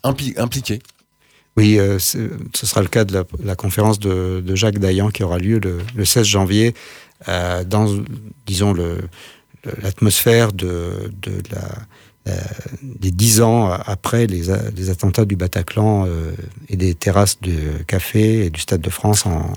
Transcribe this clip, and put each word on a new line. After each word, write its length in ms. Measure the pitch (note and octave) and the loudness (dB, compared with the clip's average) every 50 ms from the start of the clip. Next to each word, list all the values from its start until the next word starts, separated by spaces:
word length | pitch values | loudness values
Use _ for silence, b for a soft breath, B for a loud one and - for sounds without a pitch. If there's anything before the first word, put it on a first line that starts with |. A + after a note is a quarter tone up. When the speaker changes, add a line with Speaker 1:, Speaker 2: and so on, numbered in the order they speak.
| - | 0
Speaker 1:
impli-, 300 | C3+ C3+ C3+ C#3+ C3 - | -2 -2 -2 -4 -6 -2
impliqué. 440 | - A2 A#2+ - C3 B2+ - G#2 B2 _ - _ _ _ _ _ _ b b b b b b _ | -2 -4 -2 -2 -6 -4 -4 -6 -6 _ -18 _ _ _ _ _ _ b b b b b b _
Speaker 2:
Oui, 220 | G#2+ G#2+ G#2+ G#2+ G#2 | 4 6 6 6 6
euh, 200 | G2 G2 G2+ F#2+ | 4 4 2 0
c'est, 300 | F2+ - - C3+ A2+ A2 A2 A2 - - - | 0 -2 -2 -2 -4 -6 -6 -10 -12 -8 -8
ce 120 | - - | -6 -4
sera 160 | G#2+ - A2 | -2 0 0
le 60 | G2 F2 | 0 2
cas 160 | - A#2 A2 | 2 2 2
de 100 | F#2+ G2 | 2 0
la, 100 | F#2+ F2+ - - - | -2 -2 -4 -8 -8
la 140 | - G2+ F#2+ | -6 -6 -6
conférence 420 | - - G2 F2+ - G#2 A2 A2 G#2 | -2 -2 -2 0 2 4 2 2 2
de, 440 | G#2 G2 F#2 F#2 F#2 F#2 F#2 F#2 F2+ | 0 -2 0 0 -2 -2 -2 -4 -2
de 100 | F2+ F#2+ | -2 0
Jacques 240 | F#2+ G#2 A2 G2+ G2+ | 0 2 0 0 2
Dayan 300 | G2 F#2+ F#2 F#2+ G2+ G#2+ | 2 2 2 2 2 0
qui 140 | A2 - | 0 -2
aura 160 | G2+ F2 F2 F2 | -2 -2 -2 -2
lieu 200 | F2+ G2+ A2+ A2 | 0 2 2 2
le, 200 | G2 F#2 F2 F2 F2+ A2+ - | 0 -2 -4 -4 -8 -8 -4
le 100 | G#2+ G2+ | -2 0
seize 220 | - - B2 A2+ | 2 2 2 2
janvier, 480 | G2+ G#2 G2+ F#2+ F2+ G2+ G#2+ A2+ A#2 A2+ B B B B B B B B B - - | 4 2 2 2 2 4 4 4 2 0 B B B B B B B B B -8 -4
euh, 360 | F2+ F2+ F2+ F2+ F2+ F2+ F2+ | -4 -2 -2 -2 -2 -2 -2
dans, 240 | F2+ G#2 G#2 G#2+ G#2+ G2+ G2+ - - - - G#2 G#2+ - _ _ | 0 2 2 2 2 0 -2 -4 -8 -10 -12 -14 -16 -20 _ _
disons, 280 | - F#2+ F2 G2+ G2+ G2 | -6 -2 0 2 2 2
le, 340 | E2+ F2 E2+ E2+ F2+ F#2 F2 B B B B B B B B _ - _ | 0 0 -2 -4 -6 -8 -10 B B B B B B B B _ -16 _
le, 80 | - - - | -10 -10 -6
l'atmosphère 720 | - G2 G2 - - G#2+ - - - A#2+ A#2 A#2 A#2 A2 | -6 -6 -2 2 2 2 4 4 4 6 6 6 4 2
de, 580 | G2+ F#2 F2+ F2+ F2 E2+ E2+ F2 F#2+ F#2+ G2+ - G2 G2 | 0 -2 -4 -4 -4 -4 -4 -4 -6 -6 -8 -8 -10 -10
de 200 | - - F#2+ F#2 F#2+ - | -10 -8 -8 -8 -8 -8
la, 120 | - - - - - - G#2+ b b b b b b b _ - | -8 -10 -8 -10 -10 -12 -14 b b b b b b b _ -6
euh, 80 | F#2 F#2 F#2 G2 - - - - - - | -4 -4 -6 -8 -10 -12 -12 -14 -14 -12
des 280 | C#3 C3+ A#2 G2 G2 F#2+ | -14 -14 -10 -4 -2 -2
dix 300 | F2+ F2+ G#2+ A#2 G#2+ G#2+ | 2 4 4 4 6 6
ans 280 | A#2 A2+ A2+ A#2 A2 F#2+ | 6 6 4 4 2 2
après 600 | F2+ F2 - - G#2 F#2+ - - - A#2 A#2+ G#2+ | 0 -2 -4 -6 -8 -6 -4 -2 0 2 2 2
les 240 | F#2+ F2 E2+ F2 | 0 -4 -2 0
a-, 180 | F#2+ A2 A2+ - G#2+ | -2 0 -2 -4 -6
les 140 | F#2 F#2 F#2 | -4 -2 -4
attentats 340 | F#2 E2+ - G2 F#2 - A2 | -2 0 0 0 2 2 2
du 100 | G2 G2+ | 2 0
Bataclan, 720 | F2+ F#2 F2+ - F#2+ F2+ - - G#2+ G#2 A2 G#2+ G2+ F#2+ | -2 -2 -2 -2 -4 -4 -2 -2 0 2 2 2 2 0
euh, 240 | F2+ E2+ E2 D#2+ D#2+ - - - - - - - - | 0 -2 -2 -4 -6 -6 -8 -10 -14 -16 -18 -10 -6
et 80 | - | -2
des 180 | F2+ F#2 F#2 F2 | 0 0 0 0
terrasses 460 | - - G2+ F2 G2 G2+ G2 - _ | 0 0 2 4 4 4 4 2 _
de 420 | - F#2 F2 D#2 D2+ D2+ D2+ D#2+ D#2+ - | -2 -2 -2 0 -2 -2 -4 -4 -4 -2
café 580 | - F#2+ - - - G#2+ G#2+ A2 A2 A2 G#2 | -2 -2 -2 0 2 4 4 4 4 2 2
et 40 | E2+ | 0
du 100 | D#2+ D#2+ | -2 -6
Stade 200 | - - G2 F2+ | -4 -2 -2 -2
de 100 | D#2+ F2+ | -2 -4
France 360 | F2 - - A#2+ A#2+ G2+ - | -6 -2 0 2 2 2 2
en, 260 | G2 F2 D#2+ E2 E2+ F#2 | 0 -2 -2 -2 -4 -6